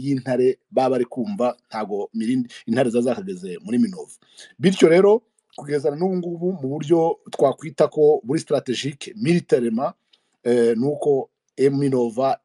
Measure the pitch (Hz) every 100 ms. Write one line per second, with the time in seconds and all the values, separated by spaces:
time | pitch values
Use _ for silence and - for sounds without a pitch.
0 | 139 135 139 123 127 - _ 117 131 127
1 | 120 131 104 101 123 - - 110 98 101
2 | - 113 113 131 120 - - 120 127 120
3 | 120 107 95 90 92 87 95 123 104 87
4 | 71 - _ - - - 170 190 165 175
5 | 202 220 - _ _ - 143 143 147 147
6 | 190 185 175 165 180 180 131 151 147 170
7 | 165 - - - 139 - 156 - 147 156
8 | 147 156 113 156 - 135 131 113 139 139
9 | - 107 139 175 - 139 117 113 151 -
10 | _ _ _ _ 120 120 117 113 139 143
11 | 147 135 - _ _ - 139 139 143 127
12 | 117 110 135 127